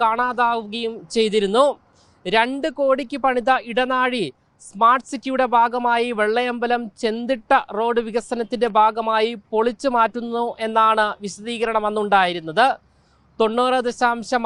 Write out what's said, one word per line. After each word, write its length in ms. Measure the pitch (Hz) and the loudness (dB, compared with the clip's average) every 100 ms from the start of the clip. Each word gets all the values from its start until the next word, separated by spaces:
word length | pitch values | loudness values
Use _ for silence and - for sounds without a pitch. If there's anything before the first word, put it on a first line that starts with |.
കാണാതാവുകയും 920 | 226 226 247 240 233 233 208 233 226 226 165 226 | 0 0 -2 0 0 0 -4 -6 -6 -8 -6 0
ചെയ്തിരുന്നു. 500 | 220 208 196 226 285 - _ _ _ _ 180 | 2 2 2 4 4 2 _ _ _ _ 0
രണ്ട് 420 | 220 240 269 320 247 | 2 2 -2 -4 -2
കോടിക്ക് 400 | 269 262 247 285 | 0 0 -2 -2
പണിത 260 | 269 247 226 254 226 | 0 0 2 0 0
ഇടനാഴി 540 | 233 254 254 254 247 147 - _ _ | -2 0 0 0 -2 -6 -8 _ _
സ്മാർട്ട് 460 | - 196 226 254 - | -20 2 4 4 0
സിറ്റിയുടെ 360 | 262 262 262 254 | -8 -4 0 2
ഭാഗമായി 540 | 233 233 240 240 233 240 214 | 2 2 0 0 0 0 0
വെള്ളയമ്പലം 640 | 214 233 247 240 233 240 226 - | 0 0 -2 -4 -2 -2 -4 -6
ചെന്തിട്ട 500 | 220 226 240 254 - 262 - 202 | -4 -4 -4 -4 2 0 2 -2
റോഡ് 240 | 233 233 226 | -2 -2 -4
വികസനത്തിന്റെ 600 | 226 - 233 233 226 233 214 | -6 -6 -8 -6 -2 0 2
ഭാഗമായി 520 | 220 220 226 220 226 233 - | 2 2 -2 0 -2 -4 -6
പൊളിച്ചു 360 | 220 233 226 277 | -2 -2 -2 -2
മാറ്റുന്നു 500 | 240 226 240 233 233 240 - 220 | 0 0 -2 -6 -4 -6 -6 -2
എന്നാണ് 400 | 220 220 220 214 - | 2 2 2 0 -4
വിശദീകരണം 640 | 202 - 220 233 226 220 208 | -12 -12 -10 -4 -2 -2 -2
അന്നുണ്ടായിരുന്നത്. 800 | 214 208 196 180 175 160 160 262 - _ _ _ _ _ - | -2 2 2 2 -2 -4 0 2 0 _ _ _ _ _ -2
തൊണ്ണൂറ് 380 | 220 233 254 254 240 | 0 2 0 0 -2
ദശാംശം 580 | - 240 240 196 247 | -2 -2 -2 -2 0